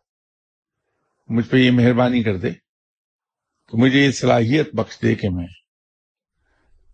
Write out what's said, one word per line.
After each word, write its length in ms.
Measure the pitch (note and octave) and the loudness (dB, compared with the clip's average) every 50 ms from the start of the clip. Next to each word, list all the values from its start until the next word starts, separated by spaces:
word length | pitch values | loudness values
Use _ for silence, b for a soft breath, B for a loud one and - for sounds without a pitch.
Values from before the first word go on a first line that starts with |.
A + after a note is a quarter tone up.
| _ _ _ _ _ _ _ _ _ _ _ _ _ _ _ _ _ _ _ _ _ _ _ _ _ - | _ _ _ _ _ _ _ _ _ _ _ _ _ _ _ _ _ _ _ _ _ _ _ _ _ -4
مجھ 200 | A#2 A#2 A2 - | -4 -4 -2 0
پہ 80 | - | 2
یہ 140 | C3 B2+ B2 | 2 4 4
مہربانی 500 | B2 B2 A#2 B2 B2 A#2+ B2 B2 B2 B2 | 4 4 4 2 2 2 0 0 0 -2
کر 140 | A2 A2 G2 F2+ | -2 -2 -4 -4
دے 120 | F#2+ - | -6 -8
کہ 1300 | F3 - _ _ _ _ _ _ _ _ _ _ _ _ _ _ _ _ _ _ _ _ _ _ - A2+ | -8 -10 _ _ _ _ _ _ _ _ _ _ _ _ _ _ _ _ _ _ _ _ _ _ -2 0
مجھے 200 | B2 C3 B2+ C#3 | 2 2 2 2
یہ 120 | C#3 C#3 | 0 0
صلاحیت 600 | B2 - - B2 B2 A#2+ A2+ A2+ C#3 D#3 D3+ - - | 0 -2 0 2 2 2 2 0 0 -2 -2 -2 -6
بخش 260 | A2+ A2 - - - | -6 -8 -8 -8 -4
دے 120 | - A2+ A2 | -2 -2 -2
کہ 140 | - - G2+ | -2 -4 -4
میں 160 | F2+ F2+ E2+ F2+ F#2 _ _ _ _ _ _ _ _ _ _ _ _ _ _ _ _ _ _ _ _ _ _ _ _ _ _ _ | -4 -6 -8 -12 -16 _ _ _ _ _ _ _ _ _ _ _ _ _ _ _ _ _ _ _ _ _ _ _ _ _ _ _